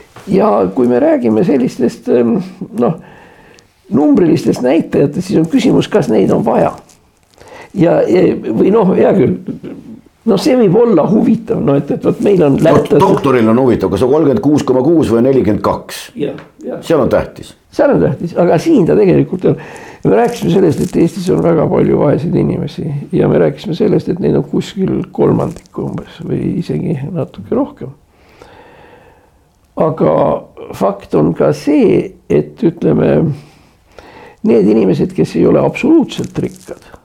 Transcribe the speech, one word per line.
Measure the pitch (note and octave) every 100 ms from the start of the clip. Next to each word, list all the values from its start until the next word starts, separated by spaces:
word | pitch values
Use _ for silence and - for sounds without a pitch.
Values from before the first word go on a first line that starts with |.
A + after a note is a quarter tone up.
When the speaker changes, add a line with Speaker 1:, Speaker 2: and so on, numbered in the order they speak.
| - -
Speaker 1:
Ja | - F#3 G#3+ G#3 F#3
kui | - A#2+
me | B3
räägime | D4+ D4+ A#3 A3
sellistest, | F#3 C#4 - - - - -
ähm, | - A#2 - - - -
noh, | G#2+ A#2+ - - - - - - - _ _ -
numbrilistest | A#3 D4 C#4+ E3 - A3+ -
näitajatest, | B3 D#4 - D#3+ C#3+ - -
siis | -
on | E3
küsimus, | - A3+ - -
kas | G#3 C#3
neid | - F#3+
on | -
vaja. | G3+ A3+ - - - _ _ _ _ _ - - -
Ja, | G3 E3+ -
ja, | - F3+ - -
või | - - F#3+
noh, | A3+ F#3
hea | F#3+ -
küll, | G3 - - - - - - - - _ _ A3+
no | G3
see | D4+ B3+
võib | G#3 G3+
olla | A#3 F#3 D3
huvitav, | A3 - A3 - E3+
no | - C#3+
et, | -
et | B3+
vot | - -
meil | - G4
on | D3 C3
Speaker 2:
Dok-, |
Speaker 1:
lätlased | - - - D#3
Speaker 2:
doktoril | F#3+ - C#3+ B2+ A2
on | A2+
huvitav, | C3+ G2 F#2+
kas | G2+
on | B2
kolmkümmend | D3+ D3 A#2+
kuus | C#3+ D3 -
koma | B2+
kuus | C3+ E3 G#2
või | A#2
nelikümmend | B2 C3 G2+ G2+
kaks. | G#2 F2+ - - -
Speaker 1:
Jah, | - - - - -
jah. | - -
Speaker 2:
Seal | - D#3+
on | A2
tähtis. | F#2 - - - - _
Speaker 1:
Seal | - C#4+
on | G3+
tähtis, | - - E3
aga | - F3 E3+
siin | E4+ D4 D#3
ta | E3
tegelikult | G3 D3 C#3 - -
on. | C#3 - - - -
Me | C#3+
rääkisime | G3+ A#3 - E3+
sellest, | F#3 F#3 B2+
et | - -
Eestis | E3 - F3+
on | D#3+
väga | E3 E3 D#3
palju | - - G3
vaeseid | - - F3
inimesi | - - - C#3+ - D#3+ C#3+ -
ja | E3+ D#3
me | E3+
rääkisime | D#3+ C#3+ -
sellest, | E3+ G#3+ D#3+ C#3+
et | -
neid | D3 C#3+
on | C#3+
kuskil | - - G3 F#3+ - -
kolmandik | - - - - - - -
umbes | C#3 - - -
või | - - -
isegi | - E3 D3+ - C3
natuke | C#3 E3+ F3 - -
rohkem. | A3+ C#4 - C3 - _ _ _ - - - - - - - - _ _ _ _ _ _ -
Aga | D#3+ - D3 D#3 C#3+ - - - -
fakt | - G3 G3 -
on | E3+ D#3+
ka | D#3+ D3
see, | D3 C#4+ D4+ A3 - - -
et | - - - -
ütleme, | E3+ - E3 D#3 D#3 D3 D#3+ C#3+ - - _ _ _ - - - - -
need | A2+ A#2 G2
inimesed, | A2 F#2+ A2+ -
kes | - - -
ei | -
ole | D3+
absoluutselt | C#3 - B3+ D#4+ - - B2+ -
rikkad | - - - - - -